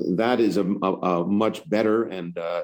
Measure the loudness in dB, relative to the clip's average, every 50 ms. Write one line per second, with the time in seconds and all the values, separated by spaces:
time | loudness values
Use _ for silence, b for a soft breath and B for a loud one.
0 | -2 -2 0 0 2 2 4 4 4 2 2 2 0 0 0 0 0 -2 -2 0
1 | 0 0 0 0 0 0 2 2 2 0 -2 -4 -6 -2 0 2 2 2 2 2
2 | 0 -2 -6 -8 -8 -8 -8 -6 -6 -4 -4 -4